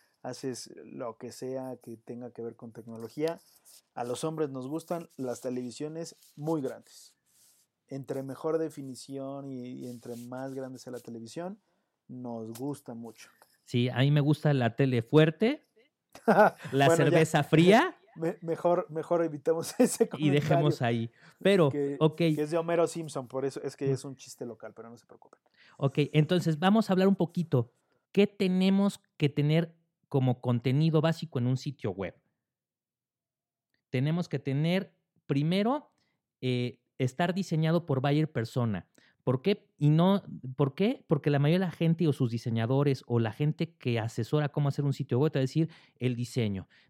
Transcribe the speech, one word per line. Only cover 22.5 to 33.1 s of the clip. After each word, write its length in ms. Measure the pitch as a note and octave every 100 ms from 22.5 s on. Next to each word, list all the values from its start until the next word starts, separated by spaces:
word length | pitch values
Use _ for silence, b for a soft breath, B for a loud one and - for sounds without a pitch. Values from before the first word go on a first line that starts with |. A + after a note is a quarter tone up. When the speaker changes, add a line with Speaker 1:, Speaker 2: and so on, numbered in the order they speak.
Speaker 1:
de 60 | E3
Homero 280 | E3 E3+ E3
Simpson, 400 | E3+ D#3+ C#3+ B2
por 160 | C3
eso 180 | C3+ C3
es 140 | C#3+ -
que 160 | C#3
es 120 | C3
un 120 | C#3+ C3+
chiste 300 | - - B2
local, 280 | A2+ A2
pero 160 | G#2 A2+
no 80 | A#2
se 80 | _
preocupen. 340 | - - _ _ b b b
Speaker 2:
Ok, 200 | C#3 - C#3
entonces 460 | D3+ D3+ F3+ E3 D#3
vamos 300 | F#3 G#3+ G#3+
a 40 |
hablar 160 | F#3 F#3+
un 80 | G3
poquito. 560 | E3+ - E3+ C3 A#2 _ _ _ _
¿Qué 140 | - G3+
tenemos 760 | - F#3+ F#3 F#3 G3 G3+ - _ -
que 120 | D3
tener 480 | - D3 D#3 E3+ - _ _ -
como 320 | C#3 B2+ B2
contenido 600 | B2 A#2+ C3 C3+ E3 D#3
básico 380 | D#3 E3 D#3+ C3+
en 80 | B2
un 100 | C3
sitio 340 | - - A2+
web? 240 | F#2 F2+ - _ _ _ _ _ _ _ _ _